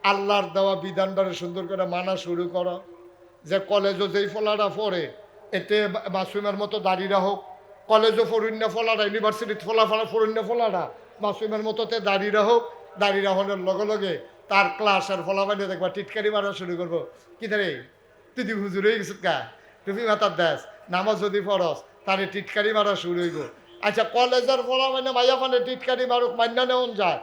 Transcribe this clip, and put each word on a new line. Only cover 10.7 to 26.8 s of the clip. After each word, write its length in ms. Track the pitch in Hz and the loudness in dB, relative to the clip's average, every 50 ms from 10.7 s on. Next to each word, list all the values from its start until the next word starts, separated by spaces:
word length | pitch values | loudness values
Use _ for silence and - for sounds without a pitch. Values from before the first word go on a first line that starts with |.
| 190 180 156 123 - - - - - - | 0 -2 -4 -6 -10 -16 -20 -20 -10 -4
মাসুমের 420 | 214 208 202 202 220 214 220 214 214 | -4 -4 -2 -2 -4 -4 -2 -2 -2
মতো 220 | 220 202 233 226 | -2 -2 -2 -2
তে 140 | - 233 226 | -2 -2 -2
দাড়ি 300 | 185 202 196 196 202 208 | 0 2 2 2 2 2
রাখো। 420 | 202 214 202 220 240 233 233 - - - - - - 180 | 4 4 6 6 6 4 4 0 -12 -16 -20 -18 -2 0
দাড়ি 220 | 202 202 196 202 | 2 2 2 2
রাখনের 360 | 196 196 190 190 196 196 202 | 2 2 2 2 0 0 -2
লগে 280 | 190 180 185 190 180 214 | -2 0 -2 0 0 0
লগে 340 | 208 214 208 196 185 160 135 - - - - - | -2 -2 -2 -2 -2 -4 -4 -8 -14 -20 -20 -6
তার 180 | - 196 196 196 196 - | 2 4 4 4 2 0
ক্লাসের 400 | - 214 208 196 185 - - 196 180 165 | 0 2 4 4 2 2 -2 -4 -4 -2
ফলা 200 | 180 196 196 196 | -2 0 0 0
বাইনে 200 | 196 208 196 196 | 0 -2 -4 -4
দেখবা 240 | 185 190 170 185 180 | -6 -4 -4 -4 -4
টিটকারি 400 | 180 202 202 202 - 220 208 214 | -4 -6 -10 -6 -6 -2 -2 0
মারা 240 | 214 208 196 202 180 | 0 0 -2 -2 -4
শুরু 240 | - 185 175 175 | -6 -6 -6 -4
করবো, 280 | 170 180 160 170 160 - - - - - - - - | -6 -4 -4 -4 -4 -4 -6 -16 -20 -20 -20 -16 -12
"কি 80 | 226 | -6
রে 360 | 208 214 208 196 175 143 123 123 - _ _ _ _ _ _ _ - _ | -2 -2 0 0 -2 -4 -6 -12 -18 _ _ _ _ _ _ _ -14 _
তুই 80 | 254 247 | -6 -4
দি 100 | 196 220 | -4 -4
হুজুর 300 | 202 202 202 175 196 196 | -4 -4 -4 -4 2 2
হয়ে 160 | 214 233 220 | 2 2 2
গেছিস 180 | 190 - 202 - 180 | -4 -8 -10 -4 -2
কা, 240 | 180 156 131 117 - - - - - - _ _ | -2 -2 -2 -4 -10 -16 -20 -20 -20 -20 _ _
টুপি 160 | 196 196 220 | -6 -6 -2
মাথার 340 | 240 220 208 - 214 196 165 | 0 0 2 2 2 0 2
দেশ, 240 | 156 175 165 147 - - - - - - - | 2 0 0 0 -2 -8 -16 -20 -20 -10 -4
নামাজ 300 | 175 185 190 214 214 175 | -4 -2 0 0 0 0
যদি 220 | 202 240 190 208 | 0 -2 -2 -2
পড়স 360 | 185 202 202 185 180 160 143 - - - - - - | 0 0 0 0 0 0 -2 -4 -10 -20 -20 -10 -2
তারে 200 | 196 190 190 196 | -2 0 0 0
টিটকারি 480 | 190 185 202 185 - - 214 208 214 220 | -4 -4 -8 -8 -4 -2 0 0 2 2
মারা 220 | 214 202 202 196 | 2 2 2 0
শুরু 260 | 170 170 175 175 175 | 0 -2 -2 -2 -2
হইব।" 260 | 175 170 151 - 117 117 - - - - - - | -2 -2 -2 -6 -8 -8 -12 -20 -20 -20 -14 -2
আচ্ছা, 220 | - 208 - 226 220 | -2 0 0 0 -2
কলেজের 600 | - - 240 247 247 254 254 247 254 262 254 233 | 2 4 2 4 4 4 2 4 2 2 2 0
ফলা 260 | 233 262 262 269 269 | -2 0 0 0 0
বাইনে 220 | 262 262 254 262 | 0 -2 -2 0
মাইয়া 240 | 247 247 247 254 262 | 2 4 4 6 4
ফানে 240 | 262 262 254 247 247 | 4 2 2 2 0
টিটকারি 460 | 247 254 254 247 - 254 254 247 254 | 0 0 -4 -4 -2 -2 0 0 2
মারুক, 260 | 247 240 240 240 240 | 2 2 2 2 0
মান্না 340 | 240 233 233 233 233 247 254 | 2 0 0 2 2 0 2
নেওন 280 | 247 254 254 | 2 2 0